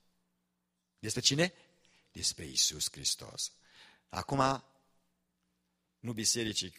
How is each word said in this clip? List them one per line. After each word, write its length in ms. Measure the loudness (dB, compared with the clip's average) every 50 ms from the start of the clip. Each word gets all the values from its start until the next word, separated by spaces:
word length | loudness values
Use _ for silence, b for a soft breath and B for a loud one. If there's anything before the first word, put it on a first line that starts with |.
| _ _ _ _ _ _ _ _ _ _ _ _ _ _ _ _ _ _ _ -10
Despre 220 | -6 -4 0 4
cine? 320 | 4 4 6 6 2 2 0 B B B B B B B B B B B
Despre 340 | B -4 -2 -2 -2 -4 -8
Iisus 460 | -4 0 2 2 2 0 -2 -4 -4
Hristos. 600 | -4 -4 -4 -4 -4 -4 -6 -10 -8 -6 -6 -8 -8 _ B B B B B B B B B B
Acum, 560 | -8 -6 -4 -2 2 2 4 4 2 0 -6 -16 _ _ _ _ _ _ _ _ _ _ _ _ _ _ _ _ _ _ _ _ _ _ _ _ _ _
nu 140 | -8 -8 -4
bisericii, 560 | 0 0 2 2 2 0 0 -2 -2 -4 -6 -8